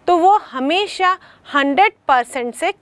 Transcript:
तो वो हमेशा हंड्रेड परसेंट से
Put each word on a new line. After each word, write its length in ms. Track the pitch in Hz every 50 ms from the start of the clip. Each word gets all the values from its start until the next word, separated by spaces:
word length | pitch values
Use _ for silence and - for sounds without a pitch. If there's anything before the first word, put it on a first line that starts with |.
| _
तो 100 | 349 359
वो 200 | 330 339 381 415 415 -
हमेशा 760 | - - 262 262 285 339 381 415 370 - - 370 359 370 359 - - _ _ _
हंड्रेड 460 | - - 285 277 277 277 277 403 440 - _ _
परसेंट 460 | - 269 247 240 247 - 262 240 240 233
से 180 | - 320 370 392 _